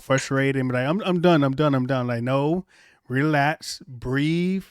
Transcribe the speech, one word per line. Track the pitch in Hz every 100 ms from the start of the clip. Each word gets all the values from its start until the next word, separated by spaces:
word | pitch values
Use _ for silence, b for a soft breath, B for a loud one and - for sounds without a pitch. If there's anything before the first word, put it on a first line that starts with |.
frustrated | - 135 - 135 135 135
and | 127
be |
like, | 123 131
I'm, | 180
I'm | 196 180
done, | 175 165
I'm | 139
done, | 135 151
I'm | 135 127
done. | 131 123
Like, | 120
no, | 120 135 143 175 - b b b _
relax, | 123 151 151 143 143 - - -
breathe | 123 127 135 147 165 180 190 -